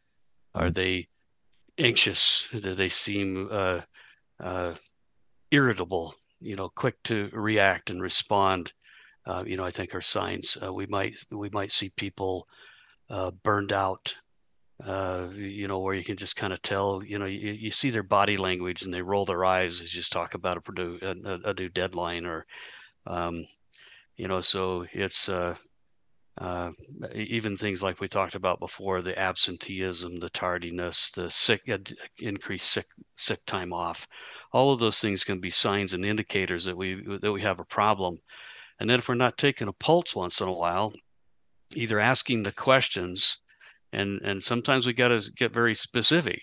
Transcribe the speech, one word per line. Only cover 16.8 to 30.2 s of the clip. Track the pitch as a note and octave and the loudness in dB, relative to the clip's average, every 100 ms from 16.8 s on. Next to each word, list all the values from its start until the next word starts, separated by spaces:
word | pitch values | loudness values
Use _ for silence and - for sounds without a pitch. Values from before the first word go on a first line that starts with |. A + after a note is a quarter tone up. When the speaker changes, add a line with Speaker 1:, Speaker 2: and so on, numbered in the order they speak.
| G2+ F#2+ | 2 0
Speaker 1:
you | G2+ G#2 | -4 -6
know, | G2 | -4
you, | G2 G#2 | -6 -6
you | G#2+ A2 | -6 -4
see | - C#3 | -2 0
their | A2+ | 0
body | F#2+ G#2 G2+ G2+ | 4 6 6 4
language | F#2 F2+ F2+ E2+ | 2 0 -2 -6
and | F#2+ | -6
they | F2 | -6
roll | F2+ G2+ | 0 0
their | G2 F2+ | 0 2
eyes | F#2 F#2 F2+ F2 | 4 4 2 -2
as | E2 | -8
you | F2 | -6
just | - | -4
talk | F2 E2+ | -4 -4
about | F#2 F#2 F2 | -4 -4 -4
a | |
produ-, | - F#2 F2 F2 | -6 -6 -6 -6
a, | F#2+ F2+ F#2 F2+ F#2+ | -8 -8 -6 -6 -4
a, | |
a | |
due | F#2+ F2+ | -4 -4
deadline | F2+ F2+ F2 F2 E2+ F2 | -2 -2 0 -2 -2 -4
or, | D#2+ - - - - - _ - | -6 -10 -16 -18 -20 -20 _ -8
um, | F2 E2+ E2+ - _ _ - - - _ - | -4 -4 -4 -10 _ _ -20 -20 -20 _ -10
you | F#2+ | -2
know, | F#2 | 2
so | F2 G2 F#2 F#2 F2 | 4 4 2 -2 -4
it's, | G2+ F#2+ - - | -4 -2 0 0
uh, | F#2 F2 F2 _ _ _ _ _ _ _ - | 0 -2 -4 _ _ _ _ _ _ _ -10
uh, | F2+ F2+ F2 - - D3 - | -6 -6 -6 -10 -18 -14 -12
e-, | G#2 | -8
even | G#2+ A#2 G#2+ G2 | -4 -2 -2 -2
things | G#2+ F#2 | -2 -2
like | F#2+ F2 | -2 -2
we | F#2+ | -2
talked | G2+ F#2 G2 | -2 -2 -2
about | F#2 F2 | -2 -2
before, | E2 - G2 F#2 | -4 -8 -2 -2
the | F2 F#2 | -2 -2
absenteeism, | F#2+ F2+ - F2 - F#2+ F#2 E2+ F2+ F2 | -2 2 0 0 -6 -4 -4 -4 -6 -6